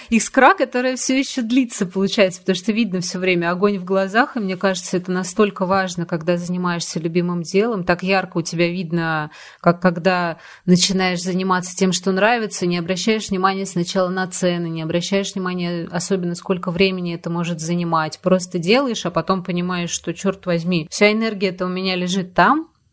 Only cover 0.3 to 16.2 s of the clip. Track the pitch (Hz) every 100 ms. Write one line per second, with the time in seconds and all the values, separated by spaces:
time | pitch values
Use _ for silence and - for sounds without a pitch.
0.3 | - 262 381 269 247 254 254 - 262 269
1.3 | - 226 254 247 - 185 190 196 - 190
2.3 | 180 - 180 - 214 214 180 175 180 185
3.3 | 175 170 180 208 202 180 190 196 214 285
4.3 | 247 196 185 196 185 - 185 185 185 185
5.3 | - 208 180 180 190 185 175 170 170 160
6.3 | 175 175 180 180 170 170 170 165 170 175
7.3 | 175 160 190 226 214 175 175 185 190 185
8.3 | 175 165 165 170 175 165 170 165 156 151
9.3 | - - - 175 175 185 170 180 180 170
10.3 | 156 - - - 180 180 190 185 175 180
11.3 | 185 185 180 180 - 190 175 196 190 214
12.3 | 240 214 - 180 175 165 185 226 220 214
13.3 | 190 190 190 190 180 175 196 180 190 185
14.3 | - 180 175 170 160 160 175 175 196 196
15.3 | 196 185 180 175 175 170 170 - 196